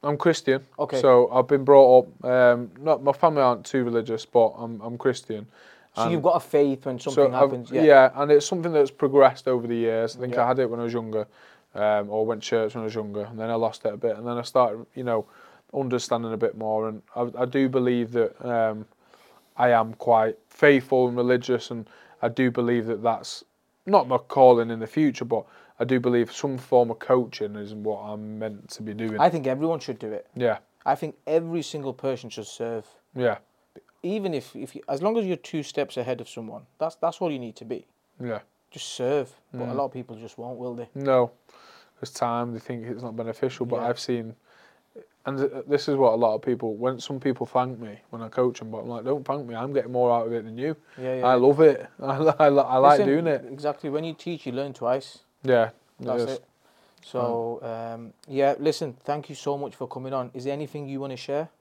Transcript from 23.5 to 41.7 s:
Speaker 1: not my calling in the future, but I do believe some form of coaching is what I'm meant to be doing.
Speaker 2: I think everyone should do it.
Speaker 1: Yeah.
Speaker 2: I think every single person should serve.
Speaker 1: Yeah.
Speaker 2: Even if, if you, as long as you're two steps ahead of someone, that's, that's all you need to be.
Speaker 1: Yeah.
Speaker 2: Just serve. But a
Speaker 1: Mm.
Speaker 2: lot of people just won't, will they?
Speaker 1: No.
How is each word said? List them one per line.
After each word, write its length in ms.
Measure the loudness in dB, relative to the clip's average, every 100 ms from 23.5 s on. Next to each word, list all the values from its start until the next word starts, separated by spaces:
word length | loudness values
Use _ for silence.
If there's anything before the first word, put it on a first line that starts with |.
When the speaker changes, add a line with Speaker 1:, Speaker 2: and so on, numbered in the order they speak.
| _ _ _ 2
Speaker 1:
not 200 | 2 2
my 120 | -2
calling 520 | -2 6 8 8 4
in 100 | -4
the 60 | -6
future, 380 | 0 0 0
but 200 | -4 -4 -4 -20 _ _
I 40 |
do 140 | 0 2
believe 320 | 2 2 0
some 280 | -2 -6 -6
form 320 | 2 2 4
of 80 | -2
coaching 580 | 0 0 0 -6 -8 -8
is 180 | -12
what 260 | -8 -6 -6
I'm 380 | -8 -12 -12 -10
meant 300 | -10 -10 -18
to 120 | -14
be 100 | -12
doing. 260 | -6 -6 0
Speaker 2:
I 120 | 0
think 160 | 0 -4
everyone 320 | -4 -4 -4
should 180 | -8 -12
do 140 | -10
it. 140 | -12 -14
Speaker 1:
Yeah. 240 | -4 -2 -2 _ _
Speaker 2:
I 100 | -4
think 220 | -4 -4 -12 -2
every 360 | -2 0 -6
single 300 | -6 -8 -10
person 340 | -6 -6 -6 -10
should 160 | -14 -14
serve. 400 | -10 -8 -8 -12 _ _
Speaker 1:
Yeah. 240 | -2 -2 -2 _ _ _ -20 _ _
Speaker 2:
Even 300 | -8 -6 -4
if, 200 | -6 -8 -14
if 180 | -14 -14
you, 60 | -8
as 140 | -4
long 160 | -2 -2
as 80 | -2
you're 100 | -6
two 260 | -6 -8
steps 340 | -6 -6 -6 -6
ahead 220 | -6 -8
of 80 | -8
someone, 340 | -14 -14 -16 _ _
that's, 160 | -8 -4
that's 240 | -6 -4
all 100 | -6
you 80 | -6
need 180 | -10 -14
to 80 |
be. 220 | -12 -12 _ _ _ _
Speaker 1:
Yeah. 160 | -8 -8 -10 _ _
Speaker 2:
Just 180 | -18 -14
serve. 400 | -6 -2 -2 -4 _ _
But 120 | -12
a 80 | -8
Speaker 1:
Mm. 20 | -6
Speaker 2:
lot 80 | -6
of 60 |
people 240 | -8 -16 -16
just 220 | -18 -16
won't, 200 | -14 -12
will 160 | -12
they? 140 | -12 -14
Speaker 1:
No. 380 | -6 2 4 2 _ _ _ -20